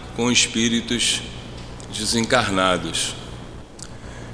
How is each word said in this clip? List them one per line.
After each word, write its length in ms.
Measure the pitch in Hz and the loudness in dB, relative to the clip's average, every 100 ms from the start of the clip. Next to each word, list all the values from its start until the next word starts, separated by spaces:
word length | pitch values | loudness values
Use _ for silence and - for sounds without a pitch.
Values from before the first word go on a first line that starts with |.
| - - | -8 0
com 160 | 120 | 4
espíritos 880 | 120 - 113 117 117 113 120 - - - - - - - - - | 4 4 4 2 2 0 0 2 0 -4 -10 -12 -12 -12 -12 -10
desencarnados. 1200 | - 104 113 113 127 101 95 92 90 82 - - - - - - - - - - - - - - | -4 0 2 4 4 4 4 6 4 2 -2 -2 -4 -10 -12 -12 -14 -14 -14 -14 -12 -12 -12 -12